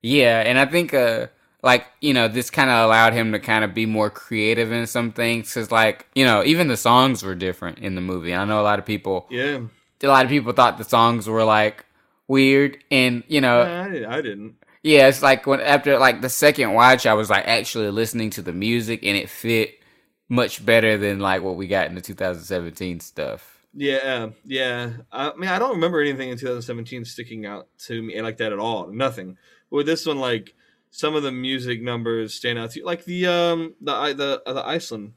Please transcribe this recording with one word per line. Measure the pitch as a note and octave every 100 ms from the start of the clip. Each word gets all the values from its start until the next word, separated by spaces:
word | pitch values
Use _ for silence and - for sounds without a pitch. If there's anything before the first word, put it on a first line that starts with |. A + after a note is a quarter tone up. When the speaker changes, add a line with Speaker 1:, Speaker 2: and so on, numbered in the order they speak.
Speaker 1:
Yeah, | A2+ C#3+ A#2+ A#2 A2+
and | B2+
I | C3+
think, | E3+ E3+
uh, | C#3 A#2+ A2+ A#2+ _ _ _
like, | B2+ B2 - _
you | D3
know, | C3 A2+
this | A#2 A#2+
kinda | - C3+ A#2 A2+
allowed | A2+ A2+
him | A#2 A2+
to | G#2+
kinda | - A2 G#2+
be | F#2+ A2
more | A2 G#2+
creative | - - A2+ G#2+ A2+ A2+
in | A#2 A2+
some | B2 A#2
things, | A2 A#2 A#2 A2
'cause, | - G#2+
like, | A2+ A2 - -
you | - C3
know, | G#2+
even | A2 E3 E3
the | A#2
songs | A#2+ B2 C3 A#2+
were | G2 F2+
different | F#2 F2 F2+ -
in | G2+ F#2
the |
movie. | F#2 F#2 E2 F2
I |
know | G2+ G#2+
a |
lot | G#2 G#2
of | G2
people | G#2+ G2+ F#2 -
Speaker 2:
Yeah. | B2 C3+ C#3 A#2 _ _ _
Speaker 1:
a | C#3
lot | C3+ B2+
of |
people | C#3+ A#2
thought | B2 A#2+ -
the |
songs | A2 A#2+ A#2 A#2 G#2
were, | A2 A2
like, | G#2+ G#2+ - - _ _ _ _
weird, | C3+ C3+ C3+ C#3+ - _
and, | C#3 B2+ A#2+ -
you | D3+
know | C3 A#2+
Speaker 2:
Nah, | A#2+ F3
I | F#3+
did, | E3+ G#2+
I | B2+
didn't. | C3+ G2+ G#2+ _ _ _
Speaker 1:
Yeah, | D3+ D3 C3+
it's | C#3
like | C#3 C3+ -
when, | C3+
after, | - C#3+ C#3+ C3+
like, | B2+ A#2
the | B2
second | - D3 D3 A#2
watch, | G#2 A#2+ B2+ B2
I |
was, | G#2+ G#2+
like, | G2 -
actually | A#2 A2 A#2 G#2+
listening | G2+ A2+ A#2+ A2
to | G2
the | F2
music, | F2 G#2 A#2 A2 A#2
and | - G2+
it | -
fit | - A2+ A2+ A2 - _ _ _ _ _
much | B2 A2 - G2+
better | A2+ A2 G#2+
than, | G2+ G2+
like, | G2 F#2+
what | F#2+ F2
we | F#2+
got | G2 D#2+
in | F2+
the |
two | - F#2+
thousand | F#2 F2 E2
seventeen | F#2 E2+ D#2+ F#2 E2+
stuff. | - - C#2+ - - _ _ -
Speaker 2:
Yeah, | C#3+ C3+ C3+ B2+ A2 A2
yeah. | - C3 C3 A#2+ A#2+ A#2 -
I | A#2 C#3+ D3+
mean, | F#3
I | F#3
don't | B3+ G#3
remember | E3 E3+
anything | D3 C3+ C3
in | B2
two | C3+
thousand | B2
seventeen | A#2 A#2 A#2 B2+ A#2
sticking | - A#2 A2+ G#2
out | G2+ - _ -
to | A#2
me | A2+ G#2
like | A2+ G#2+
that | A2
at | G2+
all. | A2 A2 E2+
Nothing. | G#2+ C3+ A#2 F#2 F#2 _ _ _
With | C#3 D3
this | D#3+ E3
one, | C#3+
like, | C3 A#2 G2+ _ _ _ _
some | - D#3 D#3
of |
the | C#3+
music | B2+ B2+ C3 B2 A#2+
numbers | A#2+ A#2+ A2+ A2+ A2
stand | - B2 A#2
out | A2+
to | C3+
you, | -
like | F3 -
the, | F3+ F3+
um, | F3 E3+ E3+ D#3+ -
the | C#3+
I-, | B2 D3
the, | C#3 C#3 C3+ -
uh, |
the | C3 -
Iceland | D#3+ - A2 G#2